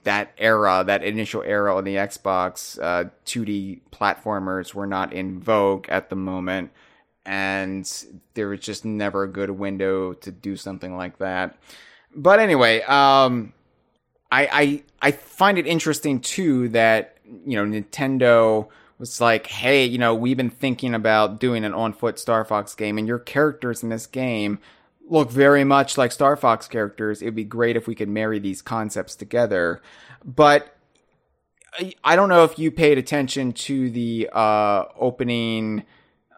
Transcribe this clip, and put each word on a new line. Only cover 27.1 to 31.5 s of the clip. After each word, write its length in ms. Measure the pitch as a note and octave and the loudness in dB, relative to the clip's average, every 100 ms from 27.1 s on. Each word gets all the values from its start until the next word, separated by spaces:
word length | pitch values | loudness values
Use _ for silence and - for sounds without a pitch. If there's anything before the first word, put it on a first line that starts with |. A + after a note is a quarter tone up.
| G#2 | -4
It 20 | A2 | -6
would 100 | A2 | -6
be 80 | |
great 320 | G#2 A2+ A#2+ A2+ | -8 -2 0 0
if 120 | A2+ | -4
we 80 | A2 | -8
could 120 | G#2 | -6
marry 300 | G#2 A2 A2 | -4 -2 -4
these 240 | G2+ F#2 | -4 -8
concepts 540 | - A2+ G#2+ G2+ F2+ - | -8 -6 -6 -8 -10 -12
together." 680 | - A#2+ A#2 F#2+ E2+ F2 - - - - | -6 -2 0 0 0 -2 -10 -20 -20 -20
But 540 | - B2+ D3 D3 - _ _ _ _ _ _ _ _ | -12 4 6 6 0 _ _ _ _ _ _ _ _